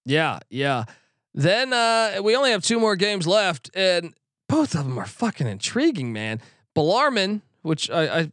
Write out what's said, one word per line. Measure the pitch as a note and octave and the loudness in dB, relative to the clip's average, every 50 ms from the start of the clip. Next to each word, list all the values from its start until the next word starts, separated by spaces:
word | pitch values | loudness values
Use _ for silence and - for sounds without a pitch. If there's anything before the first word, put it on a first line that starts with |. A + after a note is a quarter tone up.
| - | -6
Yeah, | B2 C#3 D#3+ D#3+ C#3+ G#2+ - - _ | -2 0 0 0 0 -2 -6 -10 _
yeah. | G#2 C3 C#3 C#3 C3+ B2 A2 - - _ _ _ _ _ _ _ - C#3+ | -8 -4 -2 -2 -2 -2 -4 -8 -12 _ _ _ _ _ _ _ -4 0
Then, | C#3 E3+ G3 A#3 C4 C4 B3+ | 2 2 2 2 0 0 0
uh, | A#3+ A#3 A3+ A3+ A3+ A3+ G#3+ F#3+ G3 G3 | 0 2 2 2 2 2 0 -2 -2 0
we | G#3+ A3+ C4 | 2 2 2
only | C#4 C4 | 2 2
have | A3+ G3 - | 0 0 0
two | - A#3 A#3 | 0 0 2
more | A3+ A3 G3+ | 2 2 2
games | F3 G3+ G#3 G#3 G3 D#3+ E3 | 2 0 0 0 -2 0 2
left, | F#3+ G#3+ G3+ F#3 D#3+ C3 _ - - | 2 2 2 2 -2 -4 _ -12 -4
and | F#3 F#3+ F#3 F3 F3 E3+ E3 - _ _ _ _ _ _ - | 0 2 2 2 2 -2 -6 -14 _ _ _ _ _ _ 0
both | C4+ D#4+ D4+ - - | 2 2 2 2 0
of | D#3 C#3+ | -4 -4
them | C3 B2+ A#2 | -2 -4 -6
are | - | -8
fucking | G#2+ - - A#3+ A3 - - C#3+ A2+ | -10 -6 -4 -2 -2 -2 -2 -4 -4
intriguing, | G2 F#2+ - - - A3+ D4 E4+ C4+ E3+ C3 A#2+ A2+ | -4 -6 -8 -4 -2 2 2 2 2 0 -4 -6 -6
man. | G#2+ A2 A2 A2 A2+ - - _ _ _ _ - | -6 -6 -6 -6 -6 -8 -14 _ _ _ _ -2
Bellarmine, | E3 D3+ D#3+ G3 B3 D4 D4 B3+ G#3+ F#3+ G3 G#3+ G#3 - _ _ _ | 0 2 2 2 2 2 2 2 0 0 0 -2 -6 -8 _ _ _
which | - D#3+ D#3+ D3 - - | -4 -4 -4 -2 -4 -4
I, | A#2+ E3 D#3+ C3+ G#2 E3 | 0 0 0 0 0 -2
I, | E3 D3+ | -2 -2